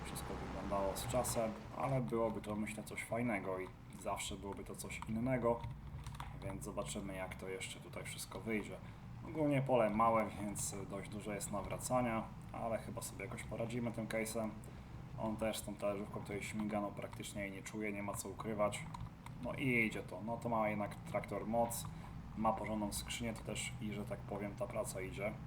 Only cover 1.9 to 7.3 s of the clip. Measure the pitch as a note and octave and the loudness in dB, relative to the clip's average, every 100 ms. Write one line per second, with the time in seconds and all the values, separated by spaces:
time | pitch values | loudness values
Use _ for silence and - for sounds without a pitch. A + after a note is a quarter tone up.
1.9 | C3 A2+ A#2 A2+ G#2 - G#2+ G#2+ G#2+ G#2 | 2 2 4 4 2 -2 0 0 -2 -6
2.9 | - - A#2 B2 G2+ F#2 F#2 F#2 - - | -6 0 2 2 2 2 -2 -2 -8 -14
3.9 | - G#2 G2 - G2+ G2+ G2 G2 G2+ G2+ | -6 -2 -2 -2 -4 -4 -6 -6 -6 -6
4.9 | - - A2 B2+ C3 A#2 A#2 - - - | -6 -2 0 4 6 6 4 0 -6 -8
5.9 | - - - - - F#2+ G2 G#2+ G2 G2 | -8 -8 -8 -8 -6 -4 -4 -4 -4 -2
6.9 | A2 G2 F#2+ F#2 | -2 -4 -4 -4